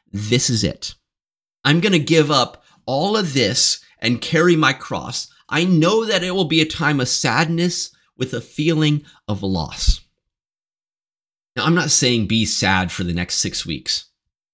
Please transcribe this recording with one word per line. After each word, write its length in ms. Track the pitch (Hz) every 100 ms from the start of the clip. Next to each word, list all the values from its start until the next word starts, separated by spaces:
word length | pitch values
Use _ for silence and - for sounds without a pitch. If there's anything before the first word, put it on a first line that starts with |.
| _
"This 400 | 98 104 123 -
is 140 | 113
it. 320 | 95 - - - _ _ _ _ _ _
I'm 160 | 135 165
gonna 220 | 208 175
give 280 | 143 160 143
up 360 | 139 120 - _ _ -
all 300 | 135 190 214
of 180 | 175
this 440 | 135 104 - - - - _
and 200 | 117 120
carry 360 | - 160 175 160
my 160 | 139
cross." 560 | - - 98 - - - _ -
I 180 | 147
know 420 | 185 165 170 220 220
that 180 | 190
it 60 | 180
will 160 | 190 160
be 160 | 160
a 40 | 156
time 340 | - 147 143
of 80 | 123
sadness 840 | - 135 123 165 170 175 - - _ _ -
with 160 | 131
a 80 | 117
feeling 640 | - - 156 156 151 147 - _ -
of 140 | 101
loss. 580 | 98 92 76 - - - - _ _ _ _ _ _ _ _ _ _ _ _ _ _
Now, 120 | - 113
I'm 80 |
not 160 | 170 143
saying 360 | - 123 117 98
be 200 | 113 101
sad 440 | - 95 95 90
for 140 | -
the 80 | 87
next 240 | 85 87 -
six 300 | - - -
weeks, 400 | 73 - - - _ _ _ _